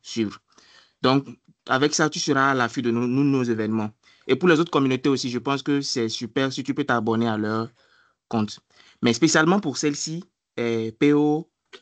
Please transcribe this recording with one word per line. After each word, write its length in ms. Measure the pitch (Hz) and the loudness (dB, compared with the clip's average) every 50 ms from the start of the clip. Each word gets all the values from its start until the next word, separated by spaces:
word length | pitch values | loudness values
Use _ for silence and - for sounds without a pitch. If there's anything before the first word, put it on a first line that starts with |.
suivre. 380 | _ - - 117 110 101 101 - _ _ _ _ _ _ _ - _ _ _ _ | _ -8 -4 -4 -4 -4 -4 -10 _ _ _ _ _ _ _ -20 _ _ _ _
Donc, 260 | - 127 131 139 135 131 123 - _ _ _ _ _ | 0 2 2 2 0 -2 -14 -20 _ _ _ _ _
avec 260 | - 131 131 143 151 - | -2 0 0 2 0 0
ça, 160 | - 160 151 | 0 -2 -2
tu 100 | - 170 | -2 -4
seras 320 | - 156 143 135 135 139 | -2 0 2 2 2 2
à 20 | 135 | 2
l'affût 280 | 127 120 117 - 139 | 0 0 -2 -2 -2
de 80 | 120 120 | -2 0
nous, 140 | 117 117 123 | 0 0 0
nous, 160 | 123 127 135 143 | 0 2 2 2
nos 200 | 143 135 131 123 | 2 2 2 2
événements. 480 | 120 113 110 107 107 113 110 107 107 - _ _ _ _ _ _ | 0 0 -2 -2 -2 -2 -2 -4 -6 -10 _ _ _ _ _ _
Et 80 | - 127 | -2 0
pour 120 | 131 180 180 | 4 6 4
les 100 | 165 156 | 6 4
autres 120 | 165 - | 2 0
communautés 380 | - 147 139 131 131 131 - 147 | 0 2 2 2 0 2 2 0
aussi, 200 | 135 131 - 123 | 0 0 -2 -4
je 100 | 120 120 | -6 -4
pense 220 | 107 143 139 135 | -4 -4 -4 -2
que 200 | 131 151 143 143 | -2 -2 -2 0
c'est 280 | 139 - - 131 113 113 | -2 -4 -4 -4 -4 -4
super 420 | - - 120 113 - 127 135 135 | -4 -8 -10 -6 -2 -2 -2 -2
si 120 | 127 139 127 | -2 -6 -6
tu 100 | - 127 | -4 -4
peux 100 | 117 110 | -2 0
t'abonner 440 | - 123 117 107 113 113 113 117 | 0 0 0 2 0 0 2 0
à 100 | 117 110 | 0 0
leur 320 | 107 107 107 110 113 113 - _ _ _ _ _ _ _ _ _ _ _ | -2 -2 -2 -2 -4 -4 -6 _ _ _ _ _ _ _ _ _ _ _
compte. 320 | _ 113 113 107 104 - - _ _ _ _ _ - _ _ | _ -2 -2 -2 -4 -6 -16 _ _ _ _ _ -20 _ _
Mais 120 | - 120 117 | 0 0 2
spécialement 460 | - 165 151 165 160 156 165 190 208 | 4 2 4 4 4 4 4 2 2
pour 180 | - 147 123 | 0 -4 -4
celle-ci, 460 | - 156 147 143 - - 160 160 170 180 _ _ _ _ _ _ | -2 -4 -4 -4 -4 -8 -8 -10 -10 -12 _ _ _ _ _ _
eh, 340 | - 120 117 113 113 110 113 110 _ | -6 -4 -2 -2 -4 -4 -6 -2 _
P 140 | 147 147 147 | 2 4 4
O, 360 | 147 147 151 151 156 170 - _ _ _ _ - - | 4 2 2 0 -2 -4 -10 _ _ _ _ -20 -20